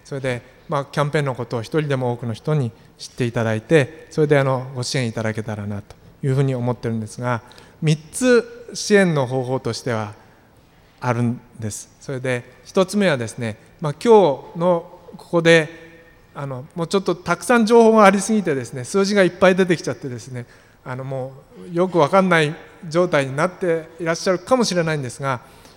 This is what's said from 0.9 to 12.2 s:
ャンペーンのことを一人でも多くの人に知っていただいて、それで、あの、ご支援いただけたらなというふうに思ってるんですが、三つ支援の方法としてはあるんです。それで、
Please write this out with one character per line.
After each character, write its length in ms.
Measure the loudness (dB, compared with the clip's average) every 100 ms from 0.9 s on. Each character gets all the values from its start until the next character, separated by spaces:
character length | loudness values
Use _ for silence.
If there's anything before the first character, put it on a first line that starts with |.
| -2
ャ 40 | 0
ン 60 |
ペ 80 | 0
ー 20 |
ン 40 | -2
の 100 | -4
こ 100 | -6
と 120 | -6
を 40 |
一 180 | -4 -4
人 100 | -2
で 60 | -2
も 160 | -2
多 40 | -4
く 80 | -6
の 80 |
人 220 | -6 -2 -2
に 160 | -2 -8 -20 _
知 100 | -16
っ 20 |
て 140 | -6 -4
い 60 |
た 120 | -2
だ 120 | -2 -2
い 60 |
て、 460 | 2 2 2 -6 -8
そ 120 | -2
れ 60 | 2
で、 100 | 4
あ 60 |
の、 260 | 2 -2 -6 -8
ご 80 |
支 140 | -6 -4
援 100 | -4
い 60 |
た 100 | -4
だ 100 | -4
け 80 | -6
た 140 | -8 -8
ら 100 | -8
な 160 | -8
と 140 | -12 -20 -20 _
い 40 | -2
う 60 | 0
ふ 40 |
う 40 |
に 120 | 0 -2
思 160 | -2
っ 40 | -4
て 120 | -4
る 40 |
ん 60 | -6
で 80 | -8
す 120 | -8
が、 200 | -4 -4 -8 -20 -20 _
三 160 | -2 -2
つ 720 | -4 -2 4 4 2 -8 -16
支 220 | -10 2 4
援 180 | 4
の 120 | 2 -2
方 160 | -4
法 160 | -2 -4
と 120 | -4
し 100 | -6
て 100 | -4
は 220 | -4 -6 -12 -20 _ _ _ _ _ _ _
あ 120 | -4
る 100 | -2
ん 180 | -2 -4 -12 -12
で 120 | -10
す。 180 | -10 -16 _
そ 100 | -12
れ 80 |
で、 240 | -6